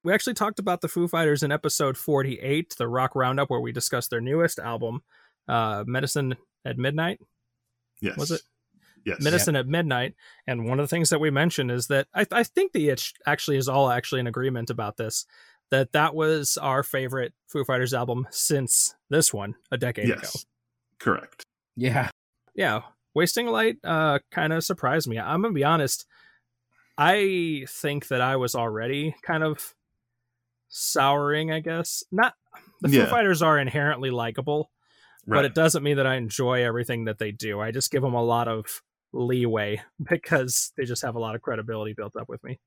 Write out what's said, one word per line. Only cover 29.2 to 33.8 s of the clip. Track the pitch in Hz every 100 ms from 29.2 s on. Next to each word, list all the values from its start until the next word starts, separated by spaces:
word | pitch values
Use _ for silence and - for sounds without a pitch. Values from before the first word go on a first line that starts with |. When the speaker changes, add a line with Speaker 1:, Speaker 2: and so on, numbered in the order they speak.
Speaker 1:
kind | - 160
of | 156 151 - _ _ _ _ _ _ _ _ _ _
souring, | - - 156 139 143 143 151 160
I | 160
guess. | 160 165 165 - -
Not, | 190 247 - _ - - _
the | 156
Foo | 139
Speaker 2:
Yeah. | 113
Speaker 1:
Fighters | 240 202 165
are | 160 147
inherently | 135 147